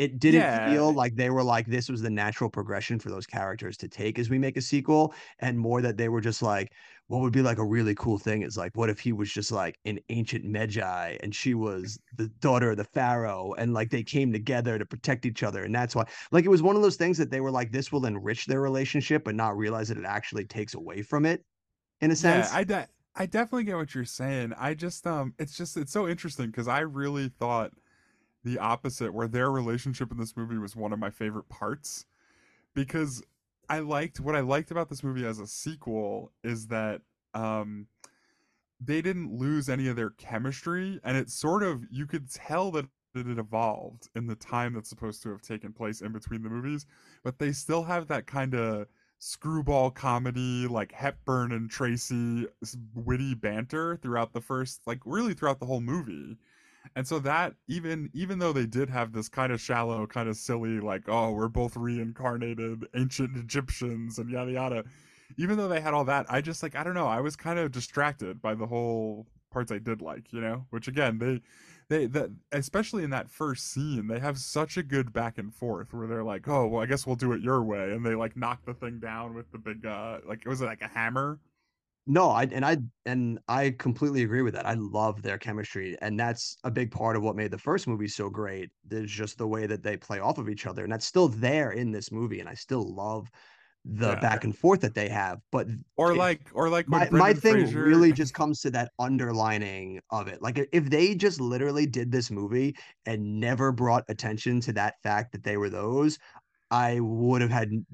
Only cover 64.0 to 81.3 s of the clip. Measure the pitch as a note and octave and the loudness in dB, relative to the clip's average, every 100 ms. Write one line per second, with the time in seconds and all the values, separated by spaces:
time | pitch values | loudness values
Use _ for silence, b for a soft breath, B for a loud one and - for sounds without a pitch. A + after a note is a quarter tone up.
64 | A#2 A2+ A#2+ B2 B2+ B2+ C3 A#2 A#2 b | -6 -6 -6 -4 -4 -2 -2 -2 -6 b
65 | b b b b F3 G#3+ G3 E3 D#3 D3 | b b b b 0 0 0 0 2 2
66 | C3 C#3 - B2+ D3 E3 D#3+ C3+ E3 F3+ | 4 2 2 0 -2 -4 -6 -4 -4 0
67 | D3 A2+ C#3+ D3 D#3+ F3 D#3+ B2 A#2+ - | 0 0 -2 -4 -4 -2 -2 -4 -4 0
68 | D3 D3 F#2+ F#2 A2 A2 A2 A#2+ A#2 A2+ | 0 0 -8 -6 -4 -4 -2 -2 0 0
69 | A2 G#2+ A2 _ _ B2+ B2 G#2 A2 A2 | -2 -6 -12 _ _ -4 -4 -4 -4 -6
70 | D#2+ D2+ - A#2 A2+ A#2+ C3 A2+ A#2 C3 | -6 -12 -10 -6 -4 -6 -6 -8 -4 0
71 | C3+ A2 B2 B2 - b b b b D#3 | 0 2 0 -2 -6 b b b b 0
72 | B2 D3 A2+ G2 - C#3+ C3+ G3 G#3+ A3 | 2 0 -2 -6 -6 -4 -2 -2 -2 -2
73 | D3+ C3 - - D#3 B2+ - C3 D3+ C3 | -2 -4 -6 -4 -4 -4 -6 -4 -2 -2
74 | G#2+ A2+ C#3+ C3+ - D3+ D#3 - D3+ C3+ | -2 -4 -4 -4 -4 -2 -2 -4 -2 0
75 | B2 A2+ A#2 - G#2 - A#2+ F#2+ A2+ A#2+ | 0 -2 -4 -4 -10 -6 -4 -4 -6 -8
76 | A2+ A#2 A2 G2 C#3 C#3+ A#2 A2+ A2+ C3+ | -6 -4 -4 -6 0 2 2 2 0 0
77 | C3 B2 B2+ A#2 A#2+ C3 A2+ G2+ F#2+ A2 | -2 0 0 0 2 2 2 0 -2 -2
78 | A#2 A2+ A2+ B2 A#2+ B2 - B2 B2 A#2 | 0 0 -2 -4 -4 -4 -8 -10 -10 -10
79 | A2+ A2+ A#2 A2+ A#2+ A#2 A2 A2 A2 G#2 | -10 -8 -10 -12 -12 -12 -10 -8 -6 -6
80 | A2+ A2 D#2+ A2 A#2 C3 B2 A2 A2 A#2+ | -8 -8 -8 -8 -4 -4 -4 -6 -6 -2
81 | A2+ B2+ C#3+ | -2 0 -2